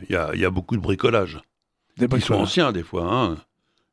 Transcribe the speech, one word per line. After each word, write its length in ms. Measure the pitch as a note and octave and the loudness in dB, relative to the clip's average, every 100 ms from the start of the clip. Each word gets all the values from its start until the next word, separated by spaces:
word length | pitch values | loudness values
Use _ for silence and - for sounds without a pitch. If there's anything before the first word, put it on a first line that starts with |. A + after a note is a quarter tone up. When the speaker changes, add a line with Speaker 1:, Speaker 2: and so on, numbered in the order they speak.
| F#2+ | -4
Speaker 1:
Il 40 | |
y 20 | F2+ | -2
a, 160 | D#2 | -2
il 60 | F2+ | 0
y 60 | F#2 | 0
a 40 | |
beaucoup 260 | F#2 - A#2 | 0 -2 -4
de 60 | |
bricolage. 580 | E2+ F#2+ A#2 A#2 F#2 D#2 - _ _ _ _ - | 0 0 2 2 0 -6 -18 _ _ _ _ -2
Speaker 2:
Des 80 | A#2+ | 0
Speaker 1:
Qui 20 | |
sont 80 | B2+ | 2
Speaker 2:
bricolage. 240 | - G#2 | 2 2
Speaker 1:
anciens, 300 | G2+ F#3 D3 | 2 2 0
des 120 | F#2+ | 0
fois, 240 | D#2+ F#2 E2+ | -4 -4 0
hein. 240 | B2 G#2+ D2+ - _ _ _ _ | 0 0 -4 -10 _ _ _ _